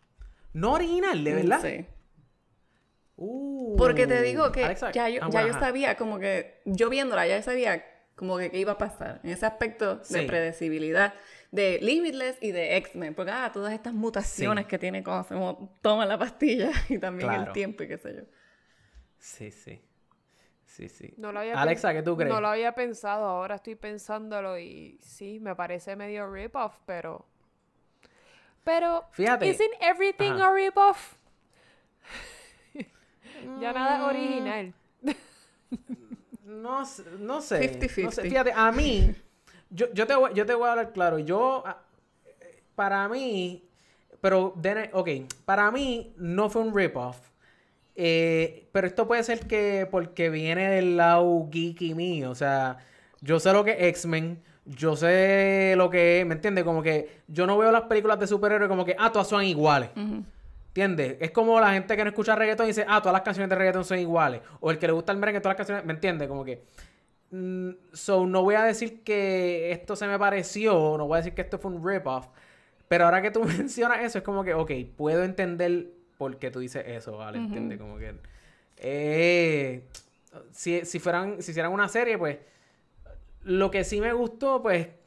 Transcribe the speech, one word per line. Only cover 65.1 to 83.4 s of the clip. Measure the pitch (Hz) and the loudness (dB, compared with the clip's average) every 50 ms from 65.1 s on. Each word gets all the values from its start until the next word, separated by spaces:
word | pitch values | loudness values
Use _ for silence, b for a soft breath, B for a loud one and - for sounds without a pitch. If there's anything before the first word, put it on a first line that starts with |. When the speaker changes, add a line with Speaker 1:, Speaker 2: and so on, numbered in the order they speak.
Speaker 1:
el | 196 202 | -2 0
merengue, | 208 214 208 202 | 0 0 0 0
todas | 202 190 | 0 0
las | 190 202 | 0 0
canciones, | 202 196 202 202 165 | -2 -4 -6 -4 -4
¿me | 160 | -6
entiendes? | 156 156 - 190 170 151 143 131 | -4 -2 -2 -2 -2 -2 -4 -6
Como | 139 139 135 | -6 -8 -8
que... | 127 123 120 b b b b b b b b b b _ _ _ _ | -8 -10 -12 b b b b b b b b b b _ _ _ _
Mm, | 185 185 185 185 185 185 185 185 180 - _ _ | -10 -8 -6 -6 -6 -6 -6 -8 -10 -12 _ _
so, | - - - - 196 185 185 | -18 -10 -2 2 2 2 4
no | 185 185 190 | 4 2 2
voy | 185 196 208 | 4 4 4
a | 214 220 | 4 4
decir | 226 220 226 240 220 226 - - | 4 2 0 -4 -8 -8 -8 -6
que | - 214 208 196 190 190 185 180 175 175 165 165 175 175 | -4 -2 0 0 0 0 0 0 0 0 -2 -2 -2 -4
esto | 170 - - 208 190 | -4 -6 -8 -8 -6
se | 208 202 | -4 -2
me | 202 196 | 0 2
pareció, | 202 202 202 196 175 - - 208 220 220 196 165 151 151 151 151 | 2 2 2 2 -2 -4 -4 -2 2 4 4 4 4 4 2 0
no | 151 143 | 0 0
voy | 160 | 0
a | 165 | 0
decir | 165 180 - | 0 -2 -4
que | - | -6
esto | 180 - - 180 | -6 -6 -6 -8
fue | - 196 | -6 -8
un | 180 170 160 | -8 -4 -2
rip-off, | 185 196 190 - 135 131 131 127 - b b b b b b b b b b _ _ | -2 -2 -2 -2 -2 -4 -4 -6 -10 b b b b b b b b b b _ _
pero | 170 175 175 | 4 6 6
ahora | 170 175 190 | 6 6 6
que | 185 214 | 2 2
tú | 202 226 226 | 0 0 0
<laughs> | 160 165 180 277 269 | 0 0 -2 -4 -4
mencionas | - 247 233 240 240 220 | -2 0 0 2 2 0
eso, | 240 226 - 196 | -2 -4 -4 -4
es | - | -4
como | - 202 196 190 | -4 -4 -4 -2
que, | 185 160 | -2 -2
ok, | 160 160 156 143 127 123 123 - | -2 -2 -2 -4 -6 -8 -10 -8
puedo | - 147 151 160 175 180 | -4 -2 0 2 2 2
entender | 190 185 202 190 175 175 170 180 175 175 175 170 - - - _ _ _ - | 0 0 -2 -2 -2 -2 0 0 0 0 0 -2 -6 -12 -20 _ _ _ -8
por | 139 131 131 131 | -8 -8 -8 -8
qué | - 127 | -10 -8
tú | 127 127 | -8 -8
dices | 127 123 - 143 - 117 | -8 -8 -8 -10 -10 -8
eso, | 120 113 - 113 107 104 | -10 -12 -12 -12 -12 -12
¿vale? | 110 107 - 233 | -12 -10 -8 -8
¿Entiendes? | 233 208 202 - 113 113 104 - | -6 -6 -6 -6 -8 -8 -10 -12
Speaker 2:
Ujú. | 107 104 | -14 -14
Speaker 1:
Como | 104 107 | -14 -12
que, | 110 110 104 - b b b b b b b b b b _ - | -12 -12 -14 -16 b b b b b b b b b b _ -12
eh, | - 131 139 147 151 151 151 160 170 175 175 175 170 165 156 143 139 131 127 127 127 - - - - _ _ _ _ _ - - - - - | -10 -8 -6 -4 -2 -2 0 2 4 4 4 4 4 2 2 0 -2 -4 -6 -8 -12 -16 -20 -20 -20 _ _ _ _ _ -20 -20 -20 -20 -18
si, | - - 175 170 175 170 | -10 -4 -2 -2 -2 -2
si | 170 - 165 | -4 -8 -4
fueran, | - 180 170 175 185 202 208 170 | -2 0 0 0 -2 -4 -6 -8
si | 175 - | -10 -6
hicieran | 160 165 160 170 185 | -4 -2 -2 0 0
una | 202 202 190 | 0 0 0
serie, | - 226 240 240 220 190 | 0 0 0 2 0 0
pues, | 175 147 143 - b b b b b b b b b _ _ _ - - - - - - - - | -2 -2 -4 -6 b b b b b b b b b _ _ _ -20 -20 -20 -20 -20 -20 -20 -14